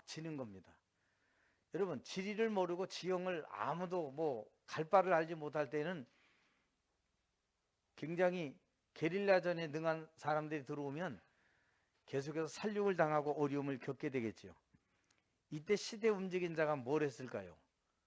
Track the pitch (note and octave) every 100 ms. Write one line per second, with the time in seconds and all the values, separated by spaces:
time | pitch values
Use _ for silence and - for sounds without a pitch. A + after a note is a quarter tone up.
0 | - - D#3+ D3+ A#2 F#2+ - - _ _
1 | _ _ _ _ _ _ _ D#3+ F#3+ C3+
2 | - - F#3+ G#3 A3+ G#3 F3 F3 F#3 -
3 | F3 F3+ F#3 F3 - G2 A#2 E3 F3+ F3+
4 | D3+ C3+ D#3+ A#2 - _ - - D#3+ G3
5 | F#3 E3 D#3+ E3 D3 D3+ C#3+ D3+ D3+ F3+
6 | A#2+ _ _ _ _ _ _ _ _ _
7 | _ _ _ _ _ _ _ _ _ -
8 | D3 E3+ F3+ F3+ D3+ - _ _ _ -
9 | D#3 F#3 G3+ F#3 E3+ E3+ E3 D3 E3 D#3+
10 | D#3 - D3 D3+ D3+ D3+ C3+ D3 C#3+ C#3+
11 | F3+ G2 - _ _ _ _ _ _ _
12 | - C3+ C#3 D3+ D#3 - G#3+ G#3 G3+ F3
13 | D#3 D3+ D3 D3 C#3+ C#3+ C#3 C3 - C3
14 | D3+ C3 A2+ - F#2+ F2 _ _ _ _
15 | _ _ _ _ - D3+ D#3 G3+ - A3+
16 | A3 G3+ F#3+ F3+ F3 D#3+ D3+ D3 B2 D3+
17 | D3 - B2+ G#2+ F#2 E2 _ _ _ _